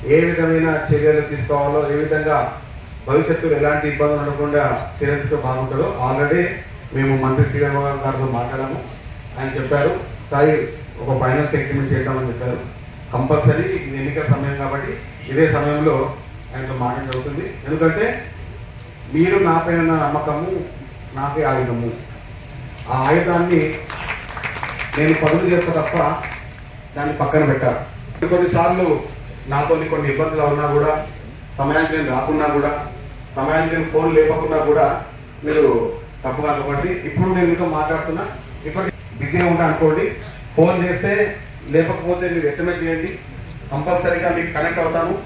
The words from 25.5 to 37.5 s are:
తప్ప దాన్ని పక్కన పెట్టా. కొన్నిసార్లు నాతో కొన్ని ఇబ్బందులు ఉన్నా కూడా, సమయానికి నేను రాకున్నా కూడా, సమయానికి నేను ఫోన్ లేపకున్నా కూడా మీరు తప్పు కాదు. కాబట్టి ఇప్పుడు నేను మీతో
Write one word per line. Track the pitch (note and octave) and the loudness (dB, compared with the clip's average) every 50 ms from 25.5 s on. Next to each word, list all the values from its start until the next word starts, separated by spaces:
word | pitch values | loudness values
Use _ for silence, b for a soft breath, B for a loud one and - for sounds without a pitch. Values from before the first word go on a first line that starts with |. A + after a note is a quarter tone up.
| F3 E3+ - E3 | 2 2 2 2
తప్ప | - D#3 D3+ - - E3 - - D#3 - - - - - - - - - - - - - - - - C#3+ | 0 0 0 0 0 0 0 0 0 -2 -6 -8 -10 -10 -12 -14 -14 -16 -16 -16 -16 -16 -16 -12 -8 -4
దాన్ని | D3 D3+ D3 - | -4 -4 -2 -2
పక్కన | D3 - - D#3 D3+ | -2 2 4 4 4
పెట్టా. | C#3 C3 - C3+ - - - - - - - - - - - - F3 | 4 4 4 2 2 0 0 -4 -10 -12 -14 -14 -12 -6 -4 0 2
కొన్నిసార్లు | F3+ F3 F3+ F3 - F3 F3 F3 F3+ F#3 F3+ E3 D3+ - - - - - - - - - - C3 | 4 4 4 4 4 4 4 4 4 4 4 2 2 0 0 -6 -12 -12 -14 -14 -14 -12 -8 -4
నాతో | C#3 C#3+ - - E3 | -2 0 2 2 2
కొన్ని | D#3 D#3+ D#3 D#3 D3 D3 C#3 | 2 2 -2 -2 -2 0 0
ఇబ్బందులు | C3+ C#3 D#3+ D#3 D#3 D#3 | 0 0 0 0 2 2
ఉన్నా | D3 C#3+ C#3+ D3 D3 D3 C#3+ | 2 2 2 2 0 2 2
కూడా, | D3 C#3+ D3+ D#3 D#3 - - - - - - - - - - - - | 4 4 4 2 0 -2 -8 -10 -12 -14 -14 -14 -16 -16 -14 -6 -2
సమయానికి | C#3 C#3+ D3+ D#3 D#3+ D#3 D#3+ D#3 | -2 2 2 2 2 2 0 -2
నేను | D3 C3 | 0 0
రాకున్నా | C3 C3 C3 D3+ D3+ D3+ D3+ D3+ | 0 -2 0 0 0 2 2 2
కూడా, | D3 C#3+ C#3+ D3 D3 - - - - - - - - - - - - | 2 2 2 0 -2 -2 -6 -8 -10 -12 -12 -12 -14 -14 -16 -10 -6
సమయానికి | C3+ C3+ D3 D#3 D#3+ D#3+ E3 D#3+ | -4 -2 2 2 2 2 2 0
నేను | D#3+ D#3 - | -2 -2 2
ఫోన్ | - D#3 D#3+ D#3+ D#3+ | 2 2 2 6 6
లేపకున్నా | D3+ D3+ D3+ D#3 D#3 - D#3 D#3 D#3 | 6 6 6 4 0 0 0 0 2
కూడా | D3+ D3 D3 C#3 - - - - - - - - - - - - D3 | 4 4 4 4 4 4 2 -2 -6 -10 -16 -18 -18 -18 -16 -8 -4
మీరు | D3+ D3+ D#3 C#3+ B2+ A#2+ A#2 A2+ - - - - - - - - | 0 2 4 6 6 6 4 0 -2 -4 -8 -10 -14 -16 -8 -6
తప్పు | C3 B2+ C#3+ | -6 -4 -2
కాదు. | D3+ D3+ D3 D3 | 0 0 0 0
కాబట్టి | C#3 C#3+ C#3+ - - F#3 | 0 -2 -2 0 0 -2
ఇప్పుడు | F3 - - C#3+ - F3+ F3+ F#3 | -2 -4 -6 -6 0 0 2 2
నేను | F3+ F3 F3 | 4 4 4
మీతో | E3 | 4